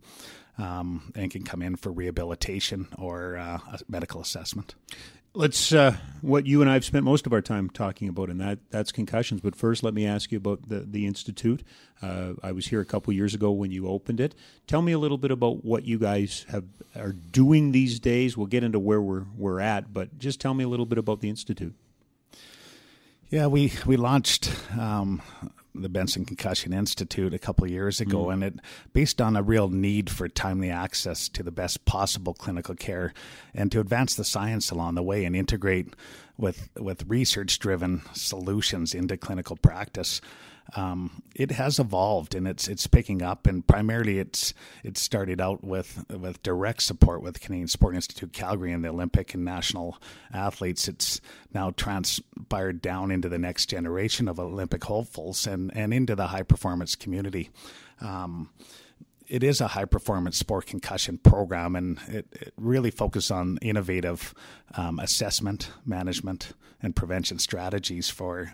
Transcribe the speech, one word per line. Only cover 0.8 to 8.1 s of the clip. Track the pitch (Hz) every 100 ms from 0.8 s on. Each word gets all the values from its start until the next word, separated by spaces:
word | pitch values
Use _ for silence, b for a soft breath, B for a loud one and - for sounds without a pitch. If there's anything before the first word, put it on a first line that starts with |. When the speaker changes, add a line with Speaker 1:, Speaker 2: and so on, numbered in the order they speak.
| 90 85 -
Speaker 1:
and | 110 92
can | 95
come | - 87
in | 90 90
for | 101
rehabilitation | 87 90 82 87 85 - 98 - 98 92 -
or, | 90 87 90 87
uh, | 87 85 -
a | 107 -
medical | 90 85 85
assessment. | 80 87 - 104 - - - B B B B
Speaker 2:
Let's, | 190 151 - -
uh, | 160 139 95 B B
what | 139 143 139
you | 143
and | 139
I |
have | 135
spent | - 143
most | 135 147
of | 127
our | 113
time | - 104 95
talking | - 101 -
about, | 101